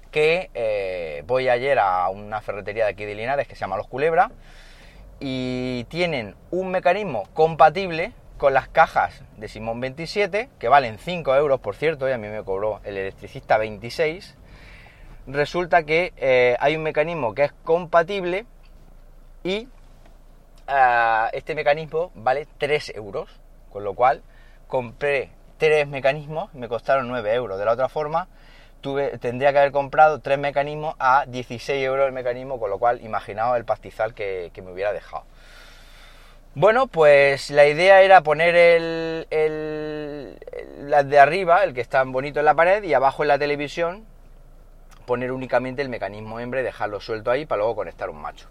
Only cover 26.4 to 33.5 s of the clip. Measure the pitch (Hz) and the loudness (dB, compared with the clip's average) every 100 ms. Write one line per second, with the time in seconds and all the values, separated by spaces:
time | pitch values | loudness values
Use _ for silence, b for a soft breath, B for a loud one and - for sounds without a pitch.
26.4 | 196 135 117 117 - 135 120 123 104 120 | -10 -12 -8 -6 0 0 0 -4 -2 -2
27.4 | 117 95 104 117 131 156 147 160 185 b | -2 -4 -2 0 -2 -4 -4 -4 -6 b
28.4 | b b b - 135 139 139 117 123 123 | b b b -14 -6 -4 -4 -4 -6 -2
29.4 | 143 139 143 139 135 147 156 147 135 139 | 0 2 0 0 -2 4 4 2 -2 -2
30.4 | 143 143 143 151 151 - 131 131 135 123 | -2 -4 -4 -6 -8 -2 2 2 0 -8
31.4 | 123 120 - 139 131 135 135 127 123 123 | -10 -10 -6 -4 -2 0 -2 -2 -6 -6
32.4 | 131 131 107 98 117 123 110 104 - 101 | -8 -8 -6 -2 0 0 -4 -8 -6 -4
33.4 | 117 | -2